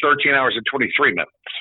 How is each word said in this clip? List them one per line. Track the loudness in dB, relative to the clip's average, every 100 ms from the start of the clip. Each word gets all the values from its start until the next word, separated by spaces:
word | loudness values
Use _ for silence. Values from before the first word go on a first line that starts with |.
thirteen | 2 2 2
hours | 2 2 -2
and | -4
twenty-three | -2 -2 0 0
minutes. | 0 -6 _ -16 -16